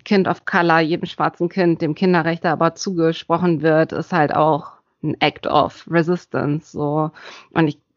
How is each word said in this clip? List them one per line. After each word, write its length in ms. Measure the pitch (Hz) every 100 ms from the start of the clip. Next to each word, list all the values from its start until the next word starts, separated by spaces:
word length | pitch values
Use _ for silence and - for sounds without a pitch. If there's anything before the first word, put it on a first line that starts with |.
Kind 240 | - 202 175
of 180 | 175 -
Color, 340 | 190 170 165
jedem 260 | 156 175 175
schwarzen 420 | - 160 - 175
Kind, 320 | 190 175 160
dem 120 | 151
Kinderrechte 540 | 156 185 175 160 170 175
aber 260 | 147 165
zugesprochen 840 | 165 202 175 160 165 - 165 180 156
wird, 320 | 160 156 156
ist 200 | - 170
halt 220 | 175 147
auch 380 | 160 156 147 - - _ _
ein 180 | 156 -
Act 260 | 151 - -
of 400 | 147 - - -
Resistance, 800 | 165 160 175 - 135 143 156 -
so. 380 | - 147 151 156 - - - -
Und 160 | 170 156
ich 100 | - _